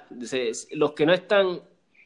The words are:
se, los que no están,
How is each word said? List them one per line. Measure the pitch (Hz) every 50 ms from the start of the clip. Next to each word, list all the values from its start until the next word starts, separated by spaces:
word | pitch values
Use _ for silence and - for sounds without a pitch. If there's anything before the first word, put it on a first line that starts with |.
| - _ - 123
se, | 117 110 135 127 123 113 - - - -
los | - 151 151 143
que | - - 151
no | 160 185
están, | 180 185 - 208 196 196 185 175 - - _ _ _ _ _ _ _ _